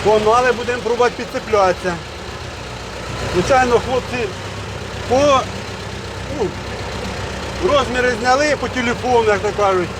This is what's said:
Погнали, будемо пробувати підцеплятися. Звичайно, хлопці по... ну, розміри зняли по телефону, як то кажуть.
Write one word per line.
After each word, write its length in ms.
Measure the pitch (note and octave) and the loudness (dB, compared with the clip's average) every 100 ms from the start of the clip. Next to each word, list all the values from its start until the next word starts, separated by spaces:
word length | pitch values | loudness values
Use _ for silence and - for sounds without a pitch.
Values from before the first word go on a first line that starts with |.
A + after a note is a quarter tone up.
Погнали, 480 | F#3+ G#3+ G#3+ A#3+ B3+ | 6 4 6 6 4
будемо 300 | A#3 A#3 B3 | 2 -2 -2
пробувати 320 | A3 A#3+ A#3+ A3+ | -2 2 2 2
підцеплятися. 760 | A#3 C4 G#3+ G#3+ F#3+ F3 F3+ E3+ - - - - - - - - - - - - - | -6 -6 0 4 4 2 -2 -6 -8 -10 -10 -10 -10 -10 -10 -10 -10 -10 -8 -6 -2
Звичайно, 480 | F3+ F3+ C4 B3+ A#3 A3+ | 0 4 4 6 2 2
хлопці 380 | B3+ - B3 G#3 - - - - - - - - | -2 -2 -4 -4 -6 -10 -10 -10 -10 -10 -8 0
по... 300 | B3 D4 C4+ A#3 - - - - - - - - D4 | 4 6 4 2 -8 -10 -10 -10 -10 -10 -10 -8 -4
ну, 100 | E4+ - - - - - - - - - - - F#3 | -4 -4 -8 -8 -8 -6 -6 -6 -8 -8 -8 -4 2
розміри 420 | C#4+ A3+ B3 B3 A3+ | 2 2 0 0 0
зняли 340 | B3 B3+ D4+ C#4 | 2 4 4 0
по 80 | A#3+ | -2
телефону, 580 | B3+ A#3+ A#3 B3 A#3+ A3 | -2 -2 -2 2 4 4
як 120 | G3+ | 2
то 120 | G#3 F#3 | 0 2
кажуть. 320 | G3+ F#3+ F3 - | 2 2 0 -6